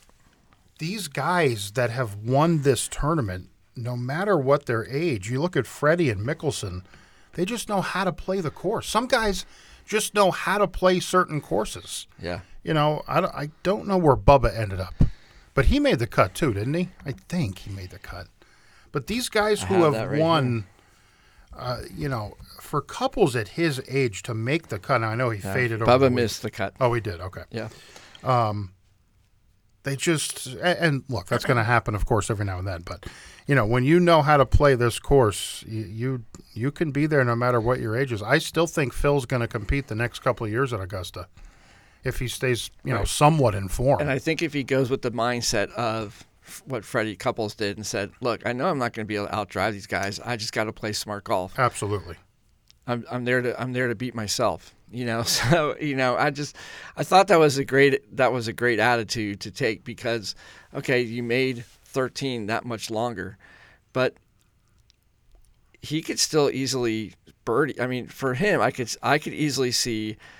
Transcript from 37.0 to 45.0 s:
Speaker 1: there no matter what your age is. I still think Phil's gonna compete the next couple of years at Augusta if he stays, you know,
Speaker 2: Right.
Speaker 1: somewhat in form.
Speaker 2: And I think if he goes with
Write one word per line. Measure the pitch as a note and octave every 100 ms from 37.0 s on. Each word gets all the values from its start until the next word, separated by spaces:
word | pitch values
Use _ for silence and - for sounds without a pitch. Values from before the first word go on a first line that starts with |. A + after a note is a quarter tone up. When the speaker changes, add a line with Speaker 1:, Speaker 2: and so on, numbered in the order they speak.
| D3+
Speaker 1:
there | D3+
no | A#2+ A#2
matter | B2 A#2+
what | A2 B2+
your | A#2+ A2+
age | C3+
is. | A2+
I | G#2+ D3
still | - - E3+
think | - C3+
Phil's | - D3 C#3+ B2
gonna | C3 A#2
compete | A#2 G#2+ C#3 C3+
the | G#2+
next | A#2+ -
couple | - A#2 A2+
of |
years | A2 C3+
at | A2+
Augusta | F#2 G2 F2+ - F2 - - - - - _ _
if | C3 -
he | B2
stays, | - C3 A#2+ - -
you | -
know, | A#2
Speaker 2:
Right. | -
Speaker 1:
somewhat | - D3 D#3+ B2+
in | G2+ G2
form. | - B2 C#3+
Speaker 2:
And | C#3+
I | C3
think | C#3 D#3
if | E3
he | C#3+
goes | B2 C3 B2+
with | C3